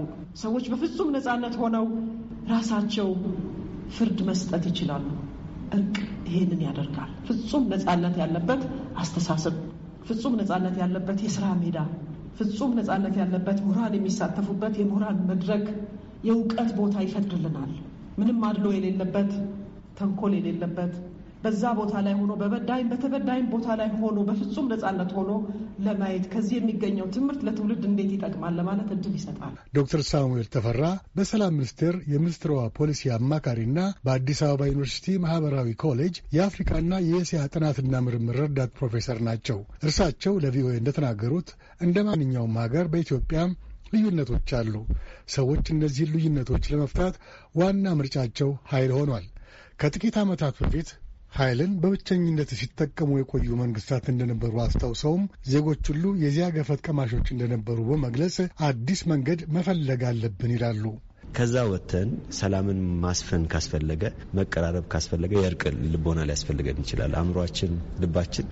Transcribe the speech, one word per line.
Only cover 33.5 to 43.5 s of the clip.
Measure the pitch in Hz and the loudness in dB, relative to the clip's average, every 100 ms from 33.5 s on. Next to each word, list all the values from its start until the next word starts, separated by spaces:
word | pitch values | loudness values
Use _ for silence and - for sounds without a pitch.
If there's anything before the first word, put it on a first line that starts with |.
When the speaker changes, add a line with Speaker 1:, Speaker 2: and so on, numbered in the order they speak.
| 113 113 151 190 - | 0 0 2 0 0
Speaker 2:
በአዲስ | 131 131 131 143 | 0 2 2 2
አበባ | 151 139 139 | 2 2 2
ዩኒቨርሲቲ | 139 135 - - 190 | 0 -2 -4 0 0
ማህበራዊ | 165 165 151 139 120 113 | 2 2 2 0 0 0
ኮሌጅ | 160 123 180 170 - | 0 2 0 -4 -2
የአፍሪካና | 151 196 - - 165 170 190 | 2 2 0 0 0 2 2
የእስያ | 170 175 175 165 139 | 2 2 2 0 0
ጥናትና | 165 156 135 131 131 | 0 0 2 2 2
ምርምር | 123 117 117 120 | 2 0 0 0
ረዳት | 147 135 123 | 0 0 -2
ፕሮፌሰር | - 127 113 117 113 | -2 -2 0 -2 0
ናቸው። | 117 113 - 104 - - | 0 -2 -2 -4 -6 -4
እርሳቸው | 156 180 175 - 190 202 | 0 4 2 2 0 2
ለቪኦኤ | 139 131 127 120 | 2 2 2 2
እንደተናገሩት | 127 147 135 107 117 170 - - - - | 0 0 0 0 0 -2 -4 -12 -20 -2
እንደ | 175 185 | 2 4
ማንኛውም | 208 180 135 127 113 113 | 2 2 2 0 0 0
ሀገር | 113 151 170 | 0 0 2
በኢትዮጵያ | 165 160 131 - 156 180 | 0 0 0 0 0 0